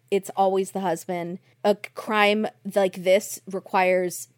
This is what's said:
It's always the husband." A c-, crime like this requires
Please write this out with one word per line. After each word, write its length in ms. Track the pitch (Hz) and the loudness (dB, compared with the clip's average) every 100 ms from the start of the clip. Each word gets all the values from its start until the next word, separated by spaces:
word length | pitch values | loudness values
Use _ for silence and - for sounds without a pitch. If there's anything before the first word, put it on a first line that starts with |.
| - | -4
It's 200 | 196 190 - | -4 -2 0
always 340 | 196 190 190 | 2 2 -2
the 80 | 190 | -4
husband." 580 | 190 170 - 175 170 185 _ _ | -4 -4 -4 -6 -6 -10 _ _
A 120 | 208 208 | 0 0
c-, 80 | - | -4
crime 520 | - - 214 208 214 214 - 202 | -12 -2 2 4 2 -2 -6 -4
like 280 | 202 190 185 | 0 0 0
this 360 | 180 196 - - - | 2 2 2 -10 -10
requires 800 | 190 - 196 185 185 180 - - | -10 -2 0 2 2 0 -6 -14